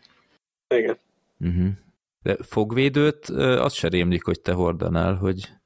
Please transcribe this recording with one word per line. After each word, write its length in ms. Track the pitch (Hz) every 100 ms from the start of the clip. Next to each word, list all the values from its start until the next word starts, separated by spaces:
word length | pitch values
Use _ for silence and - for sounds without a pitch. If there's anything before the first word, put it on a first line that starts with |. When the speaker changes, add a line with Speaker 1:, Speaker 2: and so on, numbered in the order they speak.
| _ _ _ _ _ _ _
Speaker 1:
Igen. 300 | 123 110 - _ _ _ _
Speaker 2:
Mhm. 300 | 87 87 92 98 _ _ _ _
De 140 | - 95
fogvédőt, 840 | - 113 107 120 139 139 151 147 -
ö, 300 | 135 131 123
azt 140 | - -
se 120 | 82
rémlik, 360 | 90 87 87
hogy 180 | - 85
te 120 | -
hordanál, 600 | 90 87 85 87 82 90 95
hogy 340 | 95 95 - -